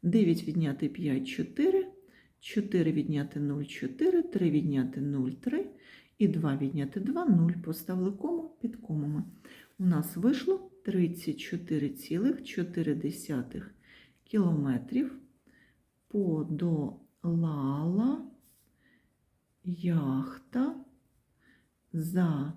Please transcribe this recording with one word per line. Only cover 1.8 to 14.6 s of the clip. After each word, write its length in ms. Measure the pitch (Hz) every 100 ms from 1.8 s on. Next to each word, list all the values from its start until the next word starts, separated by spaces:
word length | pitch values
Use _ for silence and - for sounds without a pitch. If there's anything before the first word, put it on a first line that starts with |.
| 370 - - - _ _
чотири 520 | - - 196 185 160
відняти 480 | 151 151 151 147 147
нуль — 240 | 143 143
чотири, 580 | 143 - - - 330 359
три 280 | 330 202 175
відняти 500 | 147 147 139 127 135
нуль — 300 | 143 143 127 131
три 260 | - 302 392 - - - _ _
і 100 | 202
два 280 | - 156 135
відняти 440 | 139 143 139 -
два — 240 | 208 302 349
нуль. 260 | 175 165 170
Поставили 480 | - 160 - 185 185
кому, 380 | 196 311 339 320 -
під 160 | 233 -
комами. 480 | - 156 147 151 - - - - - _
У 80 | 185
нас 300 | 170 170 -
вийшло 540 | 214 277 - 381 - -
тридцять 560 | - 190 170 170 - -
чотири 480 | - 175 - 156 143
цілих 560 | - - 165 233 -
чотири 500 | - - 175 - 160
десятих 800 | 147 147 165 - 143 120 - - - _ - - _
кілометрів 920 | _ 214 180 160